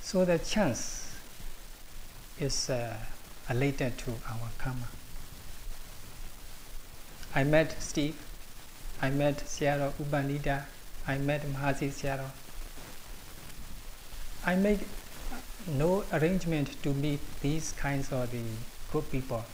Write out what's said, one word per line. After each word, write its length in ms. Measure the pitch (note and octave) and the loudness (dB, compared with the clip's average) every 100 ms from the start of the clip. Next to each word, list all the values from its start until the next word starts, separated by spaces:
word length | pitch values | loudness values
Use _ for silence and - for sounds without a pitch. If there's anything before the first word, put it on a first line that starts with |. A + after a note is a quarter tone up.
| - | 2
So 120 | F#3 F3+ | 4 6
the 120 | E3+ | 4
chance 760 | - - F#3 A2+ - - - - - - - - - - - - - - - - | 4 4 4 4 -2 -4 -6 -6 -8 -6 -6 -6 -8 -12 -10 -8 -8 -10 -12 -4
is, 300 | C#3+ - - | 0 0 2
uh, 260 | B2+ A#2 A2 A2+ - - - - | 0 0 -2 -4 -4 -6 -10 0
related 480 | A#2+ C#3 C#3 C3+ - | 2 4 2 0 0
to 140 | - A2+ - | -2 -2 -2
our 200 | A2+ A2+ - | -2 -2 0
karma. 280 | C3+ B2+ A#2 - - - - - - - - - - - - - - - - - - - - - - - - | 0 0 -4 -6 -8 -6 -6 -8 -8 -6 -4 -4 -6 -8 -10 -6 -6 -6 -8 -10 -8 -8 -8 -10 -10 -10 0
I 100 | - | 4
met 320 | C3+ D3+ D#3+ - | 8 8 8 2
Steve, 340 | - - D3 D#3+ - - - - - - - - | -2 2 2 0 -8 -10 -10 -10 -12 -8 -6 0
I 80 | C3+ | 2
met 380 | C#3 C#3+ C#3+ - | 4 4 4 -2
Sierra 420 | - C#3+ C#3+ C#3 C#3 | 2 4 4 2 0
Ubanida, 680 | D3 D3 C#3 C#3+ C#3+ C#3 C#3+ - - - - | 0 2 2 2 2 0 -2 -12 -8 -6 -2
I 100 | C3+ | 2
met 240 | C#3 D3 D3 | 2 2 2
Mahasi 400 | C3+ C#3+ C3+ C#3+ | 2 2 4 0
Sierra. 400 | C3+ C#3+ C3+ C3+ - - - - - - - - - - - - - - - - - - - - - - | 0 -2 -2 -4 -8 -10 -6 -6 -8 -10 -10 -8 -10 -10 -10 -10 -8 -6 -6 -8 -10 -8 -4 -2 0 2
I 100 | F#3 | 4
make 260 | G3+ G3+ - - - - - - - - - | 6 4 2 -4 -8 -6 -4 -4 -6 -8 -2
no 360 | C#3 D#3+ F#3+ G#3+ | 2 4 4 4
arrangement 680 | E3 D#3 F#3 E3+ D#3+ C#3 - | 4 4 4 2 2 2 0
to 100 | D3+ | 0
meet 260 | C#3 D3 C#3+ - - | 2 2 2 -2 0
these 300 | C#3 D#3 D#3+ | 2 2 0
kinds 400 | - C#3+ C#3 C3+ | 0 2 2 2
of 180 | C3+ B2 | 0 0
the 120 | A#2+ A#2 A2 A#2+ - - | 0 -2 -4 -6 -6 0
good 180 | - A2+ | 0 2
people 320 | C3+ C3 A#2 A2 | 0 0 -2 -4